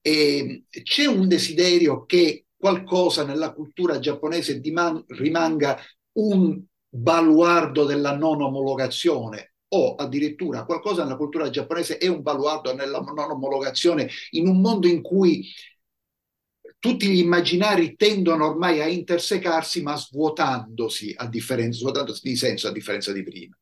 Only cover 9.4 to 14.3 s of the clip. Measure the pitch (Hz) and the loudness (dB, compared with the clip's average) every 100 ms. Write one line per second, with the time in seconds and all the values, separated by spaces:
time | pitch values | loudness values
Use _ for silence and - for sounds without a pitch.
9.4 | - _ _ 196 127 - 135 139 147 151 | -16 _ _ 2 2 0 -6 -2 -4 -4
10.4 | 175 127 120 165 208 180 147 131 147 160 | -6 -6 -4 -4 -2 -2 -4 -4 -4 -4
11.4 | 143 120 127 170 165 156 180 165 147 143 | -4 -4 -6 -4 -4 -2 -2 -2 -2 -2
12.4 | 147 151 127 131 139 139 131 151 147 143 | -2 -2 -4 -6 -4 -6 -8 -8 -6 -6
13.4 | 135 139 135 131 175 160 127 - - | -4 -4 -4 0 2 2 -2 -8 -8